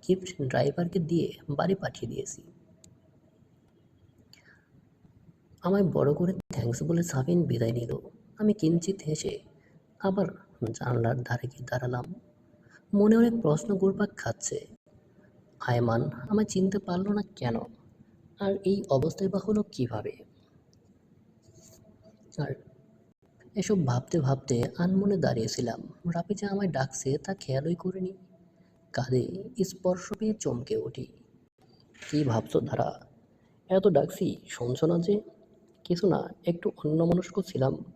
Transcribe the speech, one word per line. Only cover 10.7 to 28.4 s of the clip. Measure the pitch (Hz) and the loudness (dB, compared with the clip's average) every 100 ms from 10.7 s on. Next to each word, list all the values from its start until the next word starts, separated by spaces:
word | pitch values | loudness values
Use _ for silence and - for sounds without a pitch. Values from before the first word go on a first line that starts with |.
জানলার | - - 123 113 127 | -4 -2 0 2 0
ধারে | 120 117 123 | -2 -4 -4
গিয়ে | - 123 | -10 -6
দাঁড়ালাম। | 123 123 123 123 190 - _ _ _ - - _ | -4 -2 -6 -8 -14 -18 _ _ _ -20 -20 _
মনে | 202 208 226 | 4 6 8
অনেক | 233 226 | 6 4
প্রশ্ন | 156 151 - 190 | 2 2 2 2
ঘুরপাক | 190 190 202 - | 2 2 -2 -2
খাচ্ছে। | - - - - - - _ - _ _ - _ _ - | -6 -6 -6 -8 -10 -20 _ -20 _ _ -20 _ _ -10
আয়মান | - 120 120 113 147 - - | 0 2 2 2 0 -6 -2
আমায় | 208 214 | 0 2
চিনতে | 185 190 202 | 2 0 0
পারল | - 180 196 | -2 -4 0
না | 208 196 - | -2 -4 -4
কেন, | 123 113 - - - _ - _ - _ | -4 -2 -6 -16 -20 _ -20 _ -20 _
আর | 196 196 | -2 0
এই | 185 202 - | 0 0 2
অবস্থায় | 135 151 - 190 | 2 2 0 -2
বা | 190 | -2
হলো | 202 214 208 | 0 0 0
কীভাবে? | - 120 113 104 - - _ _ _ _ _ _ _ _ _ _ _ - - - - - - - _ - - | -2 -4 -2 -8 -12 -20 _ _ _ _ _ _ _ _ _ _ _ -20 -20 -20 -20 -20 -20 -20 _ -18 -6
আর | 143 135 - - _ _ _ _ _ _ - | -6 -6 -12 -20 _ _ _ _ _ _ -10
এসব | - - 202 135 | -6 0 2 2
ভাবতে | 123 - 170 | 0 0 0
ভাবতে | 135 135 - 120 131 - | 2 0 0 0 0 0
আনমনে | 175 190 196 196 | 2 4 4 4
দাঁড়িয়েছিলাম। | 135 123 113 - 120 113 - - 175 | 2 2 -2 -2 -2 -4 -10 -8 -4
রাফি | 170 - | -4 -2
যে | 208 202 | -4 -2
আমায় | 196 196 | 0 0
ডাকছে | 143 131 - 135 143 | 0 -2 -2 -2 -2
তা | - | -2
খেয়ালই | 190 - 131 151 | -8 -2 -2 0
করিনি। | 175 185 185 185 - - - | -2 -4 -4 -6 -8 -20 -20